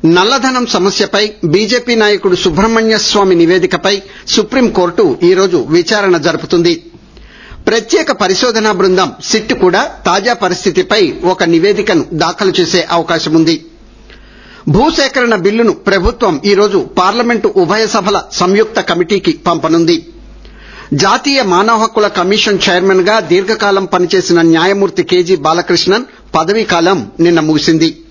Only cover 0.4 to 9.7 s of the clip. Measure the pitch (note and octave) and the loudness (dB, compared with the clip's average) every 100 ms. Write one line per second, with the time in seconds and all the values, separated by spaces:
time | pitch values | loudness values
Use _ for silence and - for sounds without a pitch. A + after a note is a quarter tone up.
0.4 | B3+ B3+ A#3+ G3 F#3+ G3 G3+ G3+ G#3+ - | 0 -2 -2 -2 -2 -2 -2 -2 -4 -4
1.4 | E3 E3 A3 A#3+ A#3+ A#3 G#3+ G3+ G3 F3+ | -2 0 0 -2 -2 0 2 0 0 0
2.4 | F#3 D#3 A3 A3+ A3 G#3+ - G#3+ F#3+ F3 | 0 0 0 2 0 0 0 0 2 4
3.4 | E3 F3+ F3+ E3+ F#3+ G3+ G3 - - - | 4 2 0 -2 -2 -4 -8 -20 -4 -2
4.4 | G#3 C4 A#3 E3+ F3 E3+ F#3+ A#2+ F3 F#3 | 0 0 0 0 -2 0 0 2 2 2
5.4 | G3 E3+ A#2 E3 E3+ G#3+ G3+ F3 D3+ D#3+ | 2 0 0 0 0 -2 0 0 0 -4
6.4 | - F3 E3+ E3 - - - - - - | -2 0 0 -2 -8 -20 -20 -20 -20 -20
7.4 | - - - A3 - E4+ D#4+ C4 G3+ F#3+ | -20 -8 -4 -4 0 -2 0 -2 0 0
8.4 | B3 A3+ G#3+ F#3+ F#3+ F#3 E3+ - - A3 | 0 0 -2 0 2 2 0 -4 -4 -4
9.4 | G#3+ G3 F#3 | -2 0 2